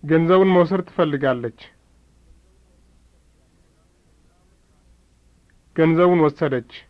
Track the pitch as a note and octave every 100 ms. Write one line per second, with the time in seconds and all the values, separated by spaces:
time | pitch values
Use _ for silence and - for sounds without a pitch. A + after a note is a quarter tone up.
0 | D3 D#3+ E3 F#3 F#3+ F3+ E3+ F#3+ F3+ -
1 | D#3+ C#3+ C#3 B2+ A#2 - - _ _ _
2 | _ _ _ _ _ _ _ _ _ _
3 | _ _ _ _ _ _ _ _ _ _
4 | _ _ _ _ _ _ _ _ _ _
5 | _ _ _ _ _ _ _ - E3 E3
6 | F3+ F3 D3+ C#3+ D3+ C3 A#2+ -